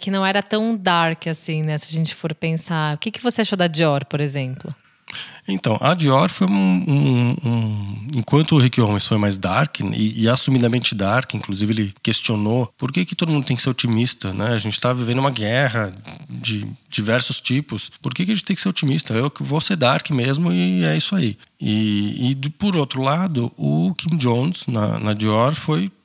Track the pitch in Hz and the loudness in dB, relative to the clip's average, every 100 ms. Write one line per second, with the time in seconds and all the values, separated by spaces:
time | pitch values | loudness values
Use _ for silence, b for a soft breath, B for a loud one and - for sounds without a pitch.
0 | - 196 190 202 - 214 220 220 185 170 | -2 0 2 0 0 0 0 0 2 4
1 | 165 165 170 156 - 156 156 151 - 160 | 4 0 -6 -6 -4 -2 -2 -2 -4 -2
2 | 160 - 165 156 165 160 - 165 151 147 | -2 -4 -6 -4 -2 -2 -2 -2 -2 -2
3 | 220 - 247 233 214 190 175 156 160 139 | -6 -2 -2 0 0 2 2 4 4 2
4 | 139 147 147 139 127 131 - - _ _ | -2 -2 -2 -2 -6 -6 -10 -14 _ _
5 | - B B B - 95 - - 139 175 | -16 B B B -6 -2 0 2 2 4
6 | 147 131 180 - 190 196 190 185 180 139 | 4 4 4 2 0 4 4 2 2 2
7 | 139 123 120 - 120 117 110 107 101 107 | 4 4 2 0 0 0 0 -2 -6 -8
8 | 110 139 107 143 156 151 127 - 110 101 | -6 -4 2 2 4 4 4 4 2 2
9 | - 110 104 98 92 104 156 - 98 113 | 0 2 2 0 0 0 0 -2 -4 0
10 | 107 113 113 127 - 131 120 123 113 107 | -2 2 2 2 2 2 4 2 0 0
11 | 98 120 127 110 - 98 104 110 101 - | 0 0 0 -8 -6 -2 0 0 -2 -2
12 | - 110 - 107 104 123 113 _ 131 170 | -2 -2 -2 0 0 0 -2 _ -4 -2
13 | 175 170 170 151 131 123 135 123 120 113 | -4 -2 0 0 0 -2 0 -2 0 2
14 | 120 - 95 98 107 117 104 104 123 127 | 0 -2 -6 -4 -2 -2 -2 -2 -2 0
15 | 117 123 139 120 107 123 139 113 101 95 | -2 0 0 -2 -2 0 0 0 -4 -8
16 | 110 - - 123 113 107 104 117 _ - | -16 -18 -14 -8 -4 -4 -6 -12 _ -4
17 | 104 120 - 143 - 127 151 104 - - | 0 0 0 -4 -2 -2 -2 -10 -10 -10
18 | - - 185 208 - 190 196 175 143 156 | -8 -4 -2 -2 -2 -2 -2 0 0 0
19 | - 110 143 - 139 151 - 185 123 151 | 0 -2 -2 -4 -2 -2 -2 2 2 2
20 | - 139 123 139 170 180 180 185 165 160 | 0 0 0 0 0 2 2 2 2 0
21 | - 196 120 101 - _ - 107 107 104 | 0 0 0 -4 -14 _ 0 0 2 0
22 | 101 - 127 135 139 - 202 175 139 131 | -2 0 0 0 -4 -2 0 2 0 0
23 | 135 156 190 139 120 - 147 151 180 170 | 0 0 0 -2 -2 -2 0 2 2 0
24 | 170 165 123 117 143 180 - 113 107 110 | -2 0 2 2 0 -2 -4 0 0 0
25 | 107 104 107 107 127 156 - 156 190 - | -2 0 2 2 2 0 -2 -2 -2 -6